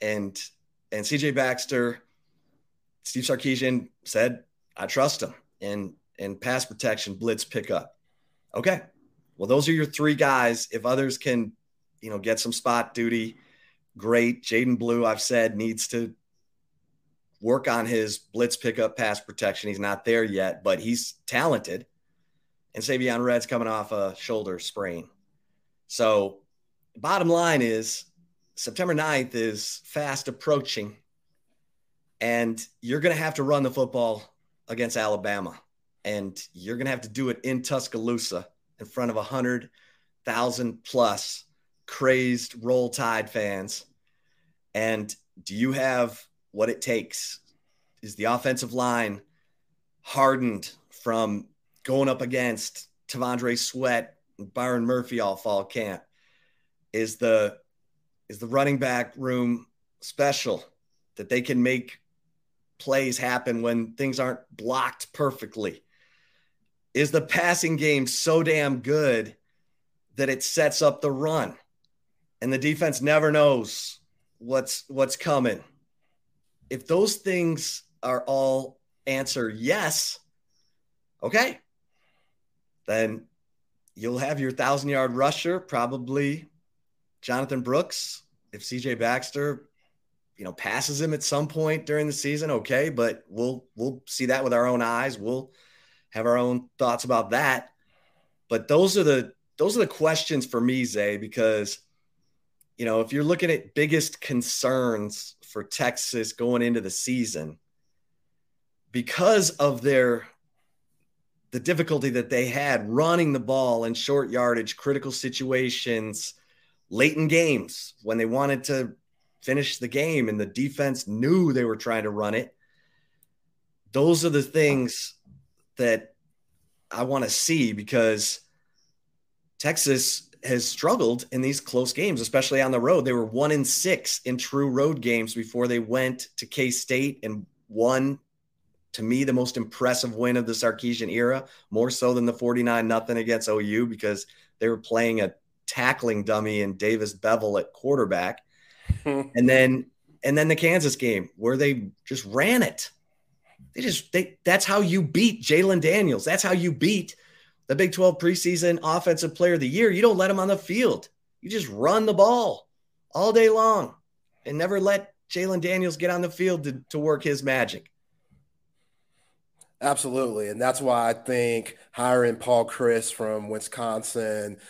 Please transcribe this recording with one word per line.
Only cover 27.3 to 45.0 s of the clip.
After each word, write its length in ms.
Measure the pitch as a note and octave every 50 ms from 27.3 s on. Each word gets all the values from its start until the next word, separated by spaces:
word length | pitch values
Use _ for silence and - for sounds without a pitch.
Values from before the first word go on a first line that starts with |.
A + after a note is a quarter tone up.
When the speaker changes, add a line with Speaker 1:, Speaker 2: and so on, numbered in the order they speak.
| E3+ E3+ E3+ E3+ D#3+ C#3
Speaker 1:
is 420 | B2 A#2 A2 A2 A2 A2 - - - _ _ _ _ _ _ _ _ _ _
September 380 | - - - - - F3+ F3+ D#3+
ninth 400 | D3+ D#3 D#3 D3+ C3+ B2+ B2 -
is 440 | A#2+ A2+ A2 G#2 G#2 - - - - -
fast 420 | - - D3+ D3 C#3+ C3+ C3+ -
approaching, 680 | - B2 - - D#3 D3 C#3+ - - - A#2 G2+ G#2 G#2 - _ _ _ _ _ _ _ _ _ _ _ _ _ _ _ _ _ _ _ _ _ _ _ -
and 400 | A#2 A#2 A#2+ A#2 A#2 A2+ A2+ A2+ - - _ _
you're 180 | - A#2 C3 D3
gonna 160 | C#3+ F3 E3
have 200 | D3+ D#3+ D#3 D#3
to 100 | - C#3
run 180 | C3+ D3 C#3+
the 80 | C3+ B2+
football 540 | C3 C#3 B2+ B2+ B2+ B2+ A#2 A2+ A2 G#2+ - - _ _ _ _ _ _ _
against 300 | - A2+ A2+ A#2+ A#2 -
Alabama, 640 | A#2+ A2 G#2+ G#2+ G2 F#2 G#2+ G2+ G2+ F#2+ E2 C#2+ - _ _ _ _ _ _ _ _ -
and 320 | G#2 G#2+ G#2 G2 G2 F#2 - - -
you're 240 | - F2 F2+ G2 A#2+
gonna 140 | A#2+ C3+ C3+
have 120 | C3 A#2+
to 60 | A#2 A2
do 200 | G#2 B2+ C3+ B2+
it 100 | A#2 - -
in 180 | C3 C3 B2+
Tuscaloosa 840 | B2+ - C#3+ C3 B2+ - - A2+ A2+ A#2+ A#2+ A2+ A2+ - F#2+ F2+ F#2 - _ _ _ _ _ -
in 60 | G#2+
front 260 | - - C3 B2 A#2
of 40 | A2
a 60 | A2
hundred 480 | G#2 - C3 B2+ B2 B2 B2 A#2+ A#2 - _ _ _ _ _ _ _ _ _ _ -
thousand 580 | B2 A2 - B2 B2+ A#2 B2 B2 A2+ A2+ -
plus 600 | - - - B2+ A#2 G#2+ G2+ - - - - - - _ _ _ _ _ _ _ _
crazed 680 | - - - C#3 C3 C3 B2+ B2+ B2 B2 A#2+ - - - A#2+
Roll 280 | A2 A#2+ B2+ B2+ B2 A#2+
Tide 400 | A#2+ - C3 A2+ A2+ A2 G#2+ G#2+
fans. 540 | - A#2 G#2+ G2+ G2+ F#2+ F#2+ G#2+ - - - _ _ _ _ _ _ _ _ _ _ _ _ _ _ _ _ _ -
And 400 | G#2 A2 A2+ A2 G#2+